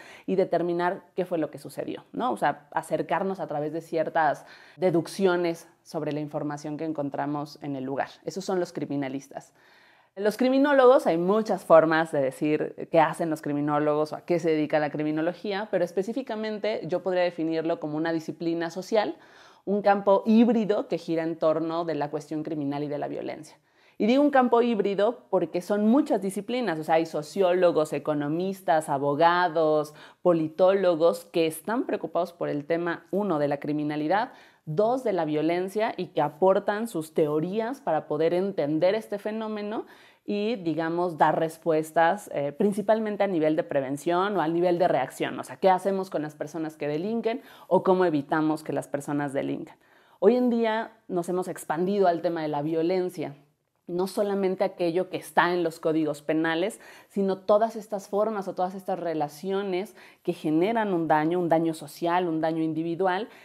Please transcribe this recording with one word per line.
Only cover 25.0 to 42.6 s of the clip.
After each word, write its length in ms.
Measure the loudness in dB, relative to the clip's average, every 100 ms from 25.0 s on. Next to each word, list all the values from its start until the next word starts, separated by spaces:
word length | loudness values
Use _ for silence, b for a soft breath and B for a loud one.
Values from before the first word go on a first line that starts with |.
| 0 0 -2
porque 320 | 0 0 -4
son 280 | -2 2 4
muchas 320 | 4 4 0
disciplinas, 580 | -2 -6 -4 -4 -2 -4
o 40 | 2
sea, 100 | 2
hay 100 | 2
sociólogos, 840 | -4 -4 0 2 4 4 4 0
economistas, 960 | -2 -2 -2 -2 -2 -4 -4 0 0 0
abogados, 1080 | -2 0 4 4 4 2 2 2 2 0 B B B
politólogos 1040 | 2 2 0 2 4 4 2 4 2 2 -2
que 220 | 0 0
están 380 | -2 -4 -4 -4
preocupados 460 | -6 -4 -4 -4
por 160 | -4 -4
el 160 | -4
tema, 440 | -2 -2 -2 -6 -4
uno, 280 | -2 0 0
de 100 | 0
la 100 | -2
criminalidad, 720 | -2 -4 -2 -4 0 0 -2 B B B
dos, 400 | -6 0 0 0
de 80 | -2
la 140 | -2 -2
violencia 680 | 0 0 -2 -4 -4 -4 -4
y 100 | -6
que 140 | -2
aportan 640 | -2 2 4 4 0 -4 -4
sus 260 | -6 -4
teorías 680 | 0 0 0 -2 -4 -6 -6
para 260 | -2 -2 -2
poder 260 | -2 0
entender 600 | 0 -2 -2 -2 2 2 2
este 240 | -4 -8
fenómeno 640 | -6 -6 -6 -8 -8 -8 B B B B -6
y, 280 | -2 -2 -2
digamos, 600 | -2 -2 -2 0 -2 2
dar 220 | 4 4
respuestas, 880 | 0 -2 0 0 2 4 4 2 -4
eh, 180 | -4 -4
principalmente 720 | 0